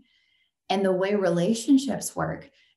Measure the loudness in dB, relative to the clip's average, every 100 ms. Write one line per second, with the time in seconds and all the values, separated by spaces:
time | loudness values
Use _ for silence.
0 | _ _ _ _ _ _ -4 -2 0 0
1 | 0 0 2 2 0 0 4 2 2 -4
2 | -6 -6 -6 -6 -12 _ _